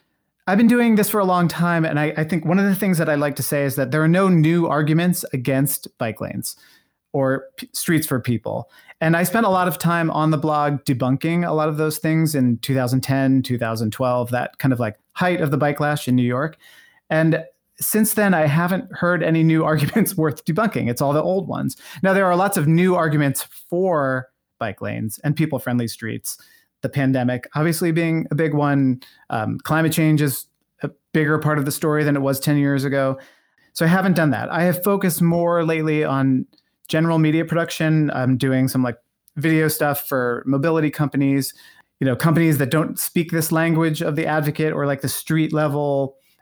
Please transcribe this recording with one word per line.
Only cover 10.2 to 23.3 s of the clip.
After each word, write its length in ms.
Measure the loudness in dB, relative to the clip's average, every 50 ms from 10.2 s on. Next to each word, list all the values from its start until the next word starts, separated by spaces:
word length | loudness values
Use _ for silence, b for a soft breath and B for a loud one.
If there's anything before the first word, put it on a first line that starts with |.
| 0 0
the 60 | 0 0
blog 460 | 0 0 0 0 0 0 -2 -2 -2
debunking 600 | -2 -2 0 0 0 0 0 -2 -2 -2 -2 -2 -2
a 40 |
lot 180 | -2 -2 -2 -2
of 80 | -2 -2
those 200 | -2 -2 -2 -2
things 360 | -2 0 2 2 2 2 2
in 240 | 2 2 2 0 -2
two 140 | -2 -2 0
thousand 280 | 0 0 2 0 -2
ten, 420 | 0 0 0 0 2 2 2 2 0
two 140 | 0 -4 -4
thousand 340 | -2 -4 -2 -2 -4 -4
twelve, 400 | -2 -2 0 0 0 0 -2 -2
that 260 | -2 -4 -4 -6 -8 -2
kind 160 | 0 0 2
of, 60 | 2
like, 180 | -2 -4 -6 -8 _ _
height 300 | _ -2 0 0 0 0
of 100 | 0 -2
the 60 | 0 0
bike 220 | 0 0 0 0
lash 280 | -2 -2 -2 -2 -2 0
in 80 | 2
New 80 | 2 2
York. 340 | 0 0 -2 -4 -6 -8 B B B B B B B B B B _
And 360 | 0 2 2 2 2 0 -2 -8 _ _ _ _ _ -8
since 360 | -6 -2 0 2 2 2 2
then, 180 | 0 2 2 4
I 140 | 4 2 2
haven't 400 | 2 2 2 0 -2 -4 -4 -8
heard 300 | -8 -4 -2 0 0 0
any 220 | 0 0 2 4 4
new 200 | 4 4 2 2
<laughs> 80 | 2
arguments 460 | 2 0 0 0 2 0 0 0 0 -2
worth 280 | -2 -2 -2 -4 -6
debunking. 440 | -4 -2 0 0 -2 -2 -2 -2 -2
It's 120 | -2 0
all 120 | 0 0 0
the 80 | 0
old 260 | 0 0 -2 -2 -4 -4
ones. 300 | -6 -6 -6 -6 -6 B B B B -2
Now, 120 | 0 2 2
there 120 | 4 4
are 100 | 2 2
lots 220 | 2 2 0 0 0
of 100 | 2 4
new 280 | 4 4 4 4 2
arguments 480 | 2 2 2 2 2 2 0